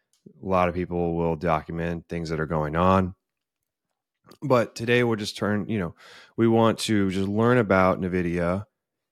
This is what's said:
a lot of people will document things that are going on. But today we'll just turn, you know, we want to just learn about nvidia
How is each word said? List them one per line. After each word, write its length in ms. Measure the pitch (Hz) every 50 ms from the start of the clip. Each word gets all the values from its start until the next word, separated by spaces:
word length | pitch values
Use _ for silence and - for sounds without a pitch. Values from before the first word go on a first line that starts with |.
| _ _ _ _ _
a 180 | - - _ -
lot 240 | 98 92 92 90 90
of 60 | 82
people 400 | 90 90 82 87 87 87 85 85
will 220 | 85 85 82 82
document 720 | 78 82 85 80 78 76 - 82 82 82 85 85 82 80 -
things 220 | 87 85 85 78
that 100 | 82 78
are 60 | 78
going 280 | 69 82 78 76 76 76
on. 400 | 82 90 92 95 95 92 90 95 _ _ _ _ _ _ _ _ _ _ _ _ _ _ _ _ _ _ _ _ _ _ _ - - -
But 320 | 139 131 120 110 - -
today 300 | - 117 113 120 123 123
we'll 100 | 117 113
just 220 | 104 107 98 -
turn, 320 | - 110 101 104 104 92 -
you 100 | 113 107
know, 160 | 90 85 - _ - - - - - _ _
we 120 | - 113 117
want 320 | 113 113 113 113 107 -
to 300 | - - 110 101 98 95
just 180 | 90 95 98 95
learn 300 | 101 107 113 120 123 127
about 420 | 113 95 98 95 92 92 90 -
nvidia 640 | 92 90 87 92 87 87 85 87 85 85 90 98 104 _ _ _ _ _ _ _ _ _